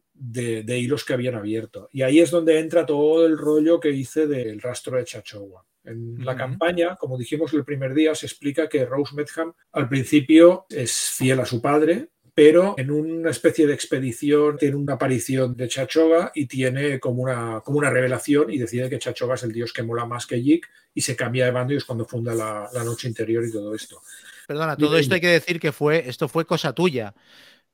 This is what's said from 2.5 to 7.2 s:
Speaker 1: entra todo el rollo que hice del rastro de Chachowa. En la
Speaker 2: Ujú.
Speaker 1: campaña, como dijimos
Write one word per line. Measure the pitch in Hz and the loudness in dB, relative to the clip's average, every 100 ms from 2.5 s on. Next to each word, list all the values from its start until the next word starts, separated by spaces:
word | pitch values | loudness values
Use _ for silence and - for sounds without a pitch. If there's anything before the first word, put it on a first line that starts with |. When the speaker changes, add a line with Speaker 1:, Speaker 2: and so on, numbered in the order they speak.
| 156 | 2
Speaker 1:
entra | 160 165 160 | 2 0 0
todo | 147 151 160 165 | 2 4 4 4
el | 151 | 2
rollo | 147 151 156 170 | 2 2 4 2
que | 160 | 2
hice | 139 127 156 151 | -2 -2 -2 0
del | 135 113 107 | -2 -6 -8
rastro | 123 120 - 127 | -10 -10 -6 -6
de | |
Chachowa. | 117 113 - 104 101 92 _ _ | -6 -10 -16 -16 -18 -20 _ _
En | - 117 117 120 | -16 -12 -12 -8
la | 127 | -8
Speaker 2:
Ujú. | 127 | -6
Speaker 1:
campaña, | 131 151 170 175 170 190 | -6 -2 0 2 0 -2
como | 139 | -8
dijimos | 127 | -8